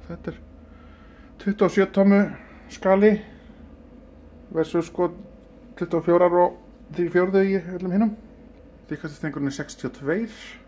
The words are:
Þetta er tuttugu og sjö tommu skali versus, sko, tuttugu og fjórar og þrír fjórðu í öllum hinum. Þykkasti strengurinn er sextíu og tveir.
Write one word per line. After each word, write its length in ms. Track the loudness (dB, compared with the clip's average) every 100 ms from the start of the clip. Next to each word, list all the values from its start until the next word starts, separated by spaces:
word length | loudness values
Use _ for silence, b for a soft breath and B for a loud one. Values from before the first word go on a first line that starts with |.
| -16
Þetta 240 | -12 -12
er 80 | -14 -20 -20 B B B B B B B B
tuttugu 300 | -6 0 0
og 60 | 2
sjö 100 | 0 4
tommu 260 | 4 4 2 -4 B B B -4
skali 400 | 2 4 4 2 B B B B B B -20 -20 -20 -20 -20 -20 -10
versus, 400 | -6 -2 -2 -4
sko, 220 | -4 -4 -4 -20 -20 -20 -20 -20 -10
tuttugu 240 | -4 -2
og 40 | 2
fjórar 280 | 4 4 4
og 160 | 2 0 -20 -20 -14
þrír 240 | -4 0 2
fjórðu 300 | 2 2 2
í 120 | 0
öllum 320 | -4 -8 -2 0
hinum. 220 | 0 -2 -18 -20 -20 -20 -20 -20 -14
Þykkasti 260 | -12 -12 -10
strengurinn 320 | -10 -6 -6
er 60 | -6
sextíu 320 | -12 -10 -10
og 80 | -8
tveir. 400 | -4 -4 -4 -12 -20 -20